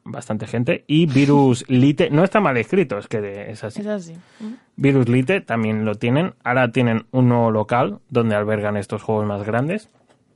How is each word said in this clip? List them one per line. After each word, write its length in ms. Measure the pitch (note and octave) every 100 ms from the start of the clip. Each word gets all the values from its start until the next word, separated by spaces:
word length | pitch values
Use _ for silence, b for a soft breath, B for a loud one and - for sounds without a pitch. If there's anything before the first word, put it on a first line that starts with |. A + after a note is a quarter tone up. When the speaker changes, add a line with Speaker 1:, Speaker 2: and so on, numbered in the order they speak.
Speaker 1:
bastante 420 | - A#2 - A2 G#2+
gente. 380 | A#2+ B2 F3+ -
Y 220 | D3+ E3+
Virus 580 | C3+ C#3 C#3+ C3+ A#2+ -
Lite, 440 | B2+ C3+ D3 F3+
no 120 | D3
está 160 | F#3 A3
mal 160 | F3+ B2+
escrito, 440 | G#2+ F#3 D#3 G2+
es 80 | -
que 140 | A2+
de, 280 | G2+ G2+ G#2
es 120 | G#2+
así. 180 | G#2+ -
Speaker 2:
Es 60 | G#3
así. 260 | G#3 E3+ E3 - B
Ujú. 140 | G#3+ B3 B -
Speaker 1:
Virus 340 | C3+ C3+ A#2
Lite 320 | B2 C3 G3
también 440 | - A#2 A2 A2 A2
lo 100 | G#2
tienen. 400 | A#2+ C3 F#3 -
Ahora 280 | A#2+ B2 B2
tienen 360 | B2 A#2+ A2+ -
un 160 | C3 B2
nuevo 220 | A#2+ A#2
local 480 | A2 G#2 A#2+ D#3 G3+ -
donde 260 | B2 A#2 G#2
albergan 420 | G#2 G#2+ G#2 G#2
estos 240 | G2+ G#2+
juegos 240 | - A2 G#2+
más 160 | G2+
grandes. 460 | G2+ A2 C#3 G#3 - _ _ _ _